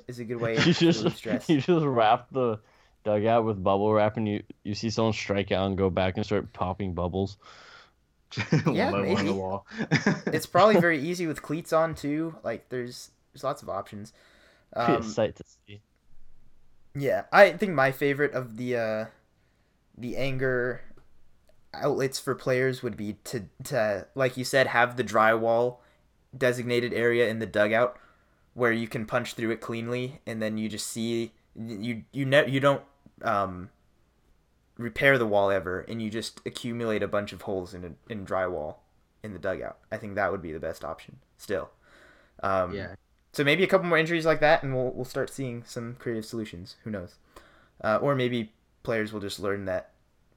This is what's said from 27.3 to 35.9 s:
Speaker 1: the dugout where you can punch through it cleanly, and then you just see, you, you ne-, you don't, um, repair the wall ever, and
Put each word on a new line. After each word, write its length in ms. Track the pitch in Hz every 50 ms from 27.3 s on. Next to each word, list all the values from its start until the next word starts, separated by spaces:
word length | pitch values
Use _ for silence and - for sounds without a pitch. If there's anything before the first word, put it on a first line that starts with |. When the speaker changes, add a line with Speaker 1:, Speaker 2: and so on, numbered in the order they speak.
| 113 113
Speaker 1:
the 60 | 113
dugout 520 | 92 - 104 104 107 110 113 120 - - - - - _ _ _ _ _ _ _ _ -
where 200 | 123 123 117 113
you 160 | 113 117 110
can 160 | - 123 107
punch 300 | - - 123 117 - -
through 160 | - 113 113
it 100 | 113 110
cleanly, 580 | - - 117 117 117 117 123 123 127 127 - - -
and 140 | - 113 110
then 160 | 110 107 110
you 100 | 110 110
just 200 | 107 107 104 -
see, 440 | - - 117 113 117 117 117 117 113 - _ _ _ -
you, 480 | - 113 117 113 95 110 120 120 107 - _
you 140 | - 135 139
ne-, 240 | 135 135 151 - -
you 100 | 135 135
don't, 220 | 135 143 139 - - - _ _ - - _ -
um, 480 | - 117 104 101 98 92 90 90 92 - _ _ _ _ _ _ _ _ _ _ _ _ _ _ _ _ _ _ _ _ _
repair 400 | - 117 113 110 - 143 139 135
the 80 | 123 117
wall 240 | 107 101 101 101 98
ever, 300 | 98 95 82 90 90 92
and 200 | - -